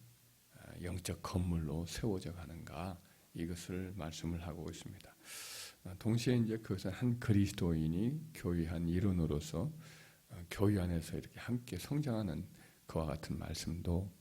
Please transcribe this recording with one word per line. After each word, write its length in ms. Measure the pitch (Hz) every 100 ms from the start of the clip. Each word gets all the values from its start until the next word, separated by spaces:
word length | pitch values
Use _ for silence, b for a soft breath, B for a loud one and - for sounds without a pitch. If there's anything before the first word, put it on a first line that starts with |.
| - - - _ _
아, 280 | - - 80
영적 400 | 87 90 - 85
건물로 640 | - 92 90 85 78 78 85
세워져 480 | - 120 95 -
가는가, 680 | 90 73 82 78 71 92 87 B B B
이것을 600 | - 82 85 - 92 92 95
말씀을 460 | 80 80 82 85 85
하고 240 | 80 80
있습니다. 460 | 82 - 92 - - B B B B B B
아, 120 | 92 90
동시에 380 | 110 117 131 123
이제 200 | 110 113
그것은 340 | - 98 98
한 280 | 92 123 120
그리스도인이 1120 | - 101 98 - 87 80 78 85 117 156 160
교회 320 | - 92 87 82
한 220 | 85 85
일원으로서, 840 | 87 101 87 80 76 - 80 147 B B B B B -
어, 140 | 90 87
교회 300 | - 101 104
안에서 380 | 87 85 - 78
이렇게 220 | - -
함께 380 | - 123 120 87
성장하는 680 | - 147 143 110 101 78 92 B B B -
그와 180 | 82 78
같은 320 | 76 - 78
말씀도, 760 | 78 80 - 85 90 85 101 -